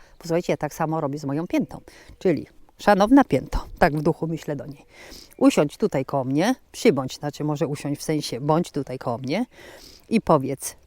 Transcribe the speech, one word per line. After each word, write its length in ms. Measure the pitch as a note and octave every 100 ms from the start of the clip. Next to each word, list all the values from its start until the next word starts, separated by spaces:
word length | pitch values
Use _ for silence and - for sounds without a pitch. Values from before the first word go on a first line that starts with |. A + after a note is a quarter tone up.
| - -
posłuchajcie, 360 | E3+ F3+ F3+
ja 40 | D#3
tak 160 | D3+
samo 280 | - D#3 D#3+
robię 180 | C#3+ D3+
z 60 | C#3
moją 220 | C#3+ F3+
piętą, 340 | D#4 F#3+ - - - - -
czyli: 280 | F#3+ C#3+ - - - -
„Szanowna 460 | - G3 G#3 C#4
pięto”, 420 | - C3 - - - -
tak 180 | F3 D3+
w 40 |
duchu 260 | D#3 - E3
myślę 280 | D#3+ - C#3
do 100 | C#3+
niej, 200 | C#3+ - - - - - -
„usiądź 400 | C4+ F#3+ D3 -
tutaj 280 | G#3 C#3+ C3
koło 180 | C#3
mnie, 320 | B2+ C#3+ G#3 C4 _
przybądź”, 460 | - A#3+ C3+ C3 -
znaczy 260 | D3 -
może 240 | D3+ D3 D#3+
usiądź 320 | D3 D3 C#3+
w 40 |
sensie 380 | - D3+ - A#2+
bądź 300 | D3 D#3 E3
tutaj 280 | D3 C3 C3
koło 180 | B2+ A#2
mnie 280 | C3 F#3 C4 - - - - - -
i 120 | A3
powiedz, 540 | - D3+ C3 C#3 - -